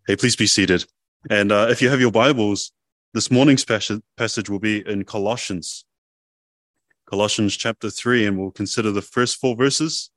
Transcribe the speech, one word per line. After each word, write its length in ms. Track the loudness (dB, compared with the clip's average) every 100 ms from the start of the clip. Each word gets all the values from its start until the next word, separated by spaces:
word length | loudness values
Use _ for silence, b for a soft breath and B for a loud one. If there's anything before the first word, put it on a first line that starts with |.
| -4
Hey, 80 | 0
please 220 | 0 0
be 100 | 2
seated. 380 | 2 4 2 -2 _ _ _ -2
And, 220 | 0 2
uh, 160 | 4 2
if 120 | 2
you 80 | 2
have 100 | 4
your 120 | 2
Bibles, 600 | 4 4 4 2 0 -6 _ _ _ _
this 160 | -6 0
morning's 360 | 4 6 4 2
pas-, 340 | -2 -2 -6 -8 -6
passage 340 | -4 -4 -6
will 100 | -4
be 280 | -2 -4 -4
in 160 | -6
Colossians. 800 | -6 -4 -4 -4 -6 -8 -8 -14 -18 _ _ _ _ _ _ _ _ _ _ _ _
Colossians 520 | -2 -2 0 -2 -2
chapter 320 | -6 -6 -8
three, 360 | -6 0 2 2
and 120 | -2
we'll 140 | -6
consider 400 | -6 -6 -4 -2
the 100 | -2
first 400 | -4 -2 -2 -2
four 160 | -2 0
verses. 520 | 0 0 -4 -6 -10